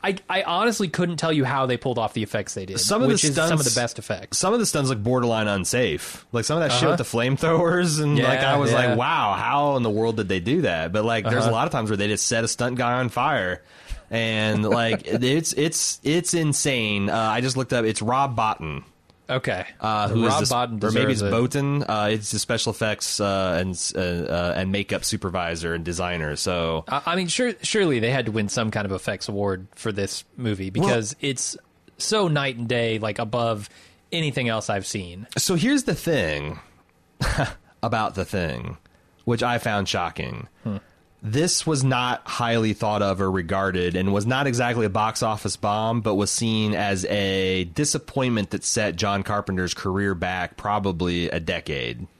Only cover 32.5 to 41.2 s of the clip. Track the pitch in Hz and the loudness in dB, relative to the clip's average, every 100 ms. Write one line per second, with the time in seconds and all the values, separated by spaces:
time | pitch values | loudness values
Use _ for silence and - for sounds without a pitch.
32.5 | 120 117 120 117 110 107 104 110 120 117 | -4 -2 2 2 0 -2 -2 -2 0 0
33.5 | 107 101 - - _ _ 170 156 135 123 | 0 -6 -16 -20 _ _ -2 -2 -2 -2
34.5 | 113 - 101 95 107 87 87 107 - - | -2 -2 -4 -4 -6 -8 -12 -10 -4 0
35.5 | 175 214 285 247 180 - 151 85 73 73 | 2 4 2 0 -2 0 0 2 0 -4
36.5 | - - - _ _ _ _ - - 139 | -10 -16 -20 _ _ _ _ -2 0 -2
37.5 | - - _ 113 110 107 - 90 98 82 | -4 -20 _ -2 0 -2 -2 -4 -2 -2
38.5 | 60 57 85 _ _ _ _ - 117 120 | -4 -8 -12 _ _ _ _ -2 0 0
39.5 | 120 120 104 95 101 85 82 82 - - | 0 0 0 0 -2 -4 -6 -8 -8 -14
40.5 | _ 120 101 - _ _ _ | _ -8 -8 -10 _ _ _